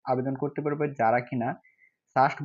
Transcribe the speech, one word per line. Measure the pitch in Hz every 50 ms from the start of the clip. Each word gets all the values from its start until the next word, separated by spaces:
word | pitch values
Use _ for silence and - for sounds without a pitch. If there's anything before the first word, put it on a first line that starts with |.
| _ 135
আবেদন | 131 127 123 135 135 131 -
করতে | 143 - -
পারবে, | 147 151 147 147 151 147 139 131
যারা | 113 113 117 123
কিনা | 127 - - 123 113 123 170 - _ _ _ _ _ _ _ _ _ _ _
সাস্ট | 131 131 139 - - 147